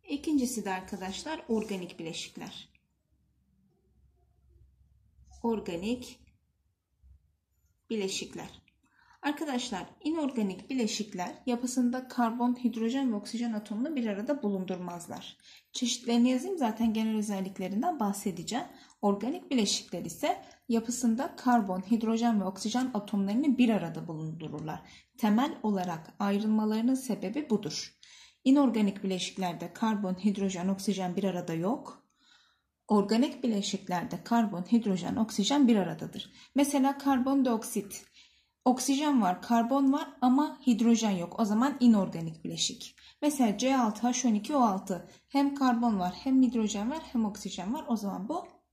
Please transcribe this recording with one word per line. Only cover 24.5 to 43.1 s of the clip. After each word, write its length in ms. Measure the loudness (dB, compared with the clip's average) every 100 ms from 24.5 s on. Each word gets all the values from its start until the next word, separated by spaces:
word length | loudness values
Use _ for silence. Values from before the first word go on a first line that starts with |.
| -10 -10 -10 -14 -20 _ -2
Temel 400 | 2 4 2 0
olarak 500 | -2 0 -2 -6 -10 -4
ayrılmalarının 760 | 0 0 2 2 2 2 2 0
sebebi 540 | 0 -4 -2 -6 0
budur. 480 | 0 0 -8 -10 _ -20 -20 -20 _
İnorganik 600 | 6 6 6 4 2 0
bileşiklerde 680 | -4 -2 -4 -4 -4 -4 -10
karbon, 400 | -2 0 0 -2
hidrojen, 540 | 0 0 2 -2 0 -2
oksijen 480 | -2 -2 -2 -2 0
bir 80 |
arada 300 | -2 -2 -4
yok. 540 | -2 0 -2 -6 -20 _ _ _ _ _ _ _ _ 2
Organik 560 | 2 4 2 2 0
bileşiklerde 800 | -2 0 -2 -6 -4 -4 -4 -10
karbon, 480 | 0 2 2 -2 2
hidrojen, 440 | 2 2 -2 -2 -2
oksijen 520 | -2 0 2 6 6
bir 80 | 6
aradadır. 560 | 2 -4 -10 -12 -16 -18 -4 0
Mesela 420 | 2 4 2 2
karbondioksit. 1080 | 0 2 2 2 2 0 -2 -6 -6 -14 -18 _ -20 _ _ _ 2
Oksijen 560 | 2 2 2 4 4
var, 200 | 4 0
karbon 520 | 2 2 4 4 4
var 160 | 2 -2 0
ama 400 | 4 4 2 0 2
hidrojen 440 | 4 6 6 4
yok. 280 | 0 -4 -2
O 60 | 2
zaman 320 | 4 2 6
inorganik 640 | 6 8 4 -2 -8 -8
bileşik. 520 | -8 -4 -4 -4 -16 _ -20